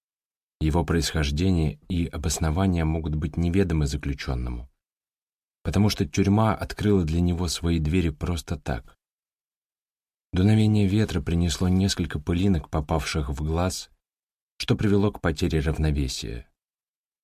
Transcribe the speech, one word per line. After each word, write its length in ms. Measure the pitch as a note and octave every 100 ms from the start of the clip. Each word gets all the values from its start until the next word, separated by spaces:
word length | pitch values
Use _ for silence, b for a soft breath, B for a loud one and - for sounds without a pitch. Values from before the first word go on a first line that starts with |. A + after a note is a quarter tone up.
| _ _ _ _ _ _
Его 240 | D#2 D#2+
происхождение 960 | D#2 E2+ D2 E2 D2 D2 F#2+ F2 D2+ - -
и 180 | F2 E2+
обоснование 800 | D2+ D#2 - D#2+ D#2 G2 F2
могут 300 | D#2+ D#2+ D#2+
быть 220 | D2+ E2 -
неведомы 480 | E2+ F#2 F#2 D#2+ C#2
заключенному, 840 | C#2+ C#2 C#2 - B1 B1 A#1+ B1 _ _ _ _ _ _ _ _ _
потому 260 | - F#2 G#2
что 180 | - G2+
тюрьма 480 | - G2 G#2 A2
открыла 500 | F2+ - - G#2 G2
для 160 | D#2+ E2+
него 280 | F2 F2 F2
свои 300 | - E2+ E2+
двери 320 | D2+ F2+ E2+
просто 480 | D2 F#2+ E2+ - D#2
так. 400 | - B1 - _ _ _ _ _ _ _ _ _ _ _ _ _ _
Дуновение 560 | F2 G2 A2 G#2+ G#2+ G2
ветра 320 | G#2 G#2+ F2
принесло 480 | D2 E2+ E2+ D2+ F#2
несколько 500 | F#2 G2 - E2 D#2
пылинок, 520 | - F2 G2+ E2+ -
попавших 580 | D#2+ D2+ D#2+ D2+ E2 C#2+
в 160 | C#2
глаз, 460 | D2+ D#2+ F#2 - - _ _ _ _ _ _ -
что 200 | - B2+
привело 360 | G#2+ G2+ F#2
к 80 | -
потере 400 | E2+ D#2 E2+ D#2
равновесия. 880 | D2+ C#2+ D#2 D2 C2 - A1 A#1 - _ _ _ _ _ _ _